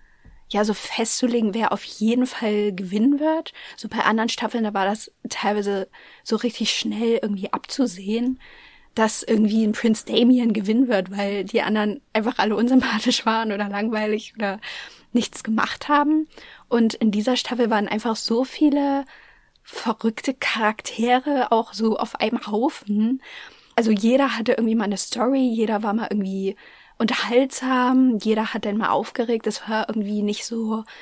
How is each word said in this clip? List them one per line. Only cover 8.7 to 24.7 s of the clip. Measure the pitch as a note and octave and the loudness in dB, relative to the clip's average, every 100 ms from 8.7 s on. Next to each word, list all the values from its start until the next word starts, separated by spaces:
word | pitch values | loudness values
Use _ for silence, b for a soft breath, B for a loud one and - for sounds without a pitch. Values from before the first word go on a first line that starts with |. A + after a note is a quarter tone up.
| b b | b b
dass | - A3 - | 0 2 0
irgendwie | - A3 G#3+ A3 | 0 2 4 4
ein | A3 | 2
Prince | G#3+ A#3 G#3+ | 2 2 2
Damien | - A3 A#3+ B3+ A#3 | 0 4 6 6 4
gewinnen | G#3 G3 A3+ B3+ | 0 2 2 2
wird, | G3+ F3+ G3 | 2 0 -4
weil | G3+ G3+ | -2 -4
die | F#3+ A3+ | -2 -2
anderen | - G#3+ G#3 - - | 0 0 0 -2 -4
einfach | A3 A3 - | -2 0 0
alle | G3 G#3 | 0 2
unsympathisch | A#3+ C4 B3+ G#3+ B3 - | 4 4 4 0 0 0
waren | A3+ A3+ A3 | 0 0 0
oder | G3 G3+ | -2 -4
langweilig | G3+ A3+ G#3+ G#3+ G#3+ - A3 | -2 -2 -2 -2 -2 -6 -6
oder | G3+ G3 B B B B _ | -4 -4 B B B B _
nichts | A#3+ - - | -2 0 -4
gemacht | - A3 - - - | -4 -2 -2 -4 0
haben. | D4 D4 D#4 D#4 B B B - | 2 4 2 -2 B B B -2
Und | A#3+ A3+ | 2 2
in | - A3 | 2 0
dieser | G#3 G#3+ B3+ | 2 0 0
Staffel | - B3 A3+ | -2 0 2
waren | G#3+ G3+ | 2 0
einfach | A3 A#3 A3 | -2 -2 -2
so | - A#3 | 0 0
viele | C4 - D4+ C#4+ C#4 C#4 C4+ b b b b b | -2 2 4 4 2 0 -4 b b b b b
verrückte | - - B3 - A3+ A3 - | -16 -8 -6 -2 -2 -2 -4
Charaktere | C4 - A3+ G#3+ A3 - - A#3 B3 D4 C#4+ A#3+ | -4 -4 0 0 0 -6 -4 2 2 2 0 0
auch | A3 A3+ | -2 -4
so | G3 A3 G#3+ | -2 0 0
auf | - - | -4 -2
einem | A3 A#3+ - | -2 -2 -2
Haufen. | G#3 C#4 - - G#3 A3+ C4 B B B B B - | 0 0 -2 -2 0 2 0 B B B B B 0
Also | A3 | 2
jeder | G#3 A3+ C4 C4+ A3+ | 4 4 4 2 0
hatte | A#3 | 0
irgendwie | - A3+ | 0 2